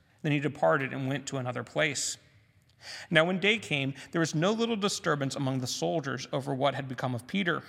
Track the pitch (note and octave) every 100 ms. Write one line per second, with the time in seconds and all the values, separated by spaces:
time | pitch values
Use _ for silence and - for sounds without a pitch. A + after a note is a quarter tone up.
0 | _ _ D#3 D3 C#3+ - E3 D#3+ C3 C3
1 | C3 C#3 C#3 C3+ B2+ B2 A2+ D3+ D#3 C3
2 | - - - - _ _ _ _ - -
3 | - D#3+ E3+ F#3+ G3 A3 - D3 C3+ C#3
4 | - E3+ D#3+ D#3 F3+ A3 A#3 A3 G3 -
5 | E3+ D3 C3+ C#3+ C3 C3+ B2+ - E3 E3+
6 | C#3 B2+ B2+ D3 C#3 C3+ C3+ C3 C3+ B2
7 | C3 B2 - F#3+ F3 C#3+